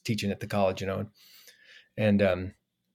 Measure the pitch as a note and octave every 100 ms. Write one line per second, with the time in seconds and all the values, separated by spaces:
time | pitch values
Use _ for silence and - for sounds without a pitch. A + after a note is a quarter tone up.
0 | - G#2 G2+ F#2+ G#2 G#2 F#2+ F#2+ F#2+ F#2+
1 | G#2 _ - - - - _ - _ -
2 | G#2+ G2+ G2 F2+ F#2+ - _ _ _